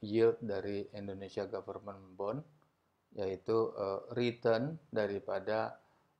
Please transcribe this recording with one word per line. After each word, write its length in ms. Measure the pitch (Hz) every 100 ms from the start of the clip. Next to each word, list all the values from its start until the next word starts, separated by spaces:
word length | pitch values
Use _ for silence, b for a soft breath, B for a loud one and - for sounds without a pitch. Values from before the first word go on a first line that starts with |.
| 104
yield 320 | 110 117 113
dari 480 | 113 95 101 101 101
Indonesia 560 | 104 101 98 98 110 95
Government 640 | 98 101 95 101 98 95
Bond, 320 | 92 101 139 - _ _ _ _ _ _ -
yaitu, 560 | 95 92 - 113 113
eh, 280 | 107 98 98 -
return 640 | 123 120 117 117 113 143 160 -
daripada, 800 | 107 104 98 - 98 98 110 110 - b b b